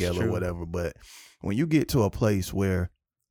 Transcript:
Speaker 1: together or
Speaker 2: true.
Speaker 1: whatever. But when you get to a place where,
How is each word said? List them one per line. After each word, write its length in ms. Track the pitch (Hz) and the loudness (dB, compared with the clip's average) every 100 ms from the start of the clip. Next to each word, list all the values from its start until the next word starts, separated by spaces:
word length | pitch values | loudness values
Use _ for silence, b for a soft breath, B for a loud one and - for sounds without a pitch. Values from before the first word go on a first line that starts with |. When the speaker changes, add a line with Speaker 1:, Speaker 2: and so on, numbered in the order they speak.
Speaker 1:
together 180 | 90 87 | 0 0
or 40 | |
Speaker 2:
true. 80 | - | 0
Speaker 1:
whatever. 340 | 90 90 87 85 | -2 -2 -4 -6
But 320 | 87 85 - B B B B | -4 -4 -6 B B B B
when 140 | - 107 | -4 -2
you 100 | 160 | 2
get 220 | 151 - | 2 2
to 140 | 135 | 2
a 60 | 101 | 2
place 420 | - 110 101 90 | 2 2 2 0
where, 380 | 98 98 90 90 - _ _ _ | 0 0 0 -2 -6 _ _ _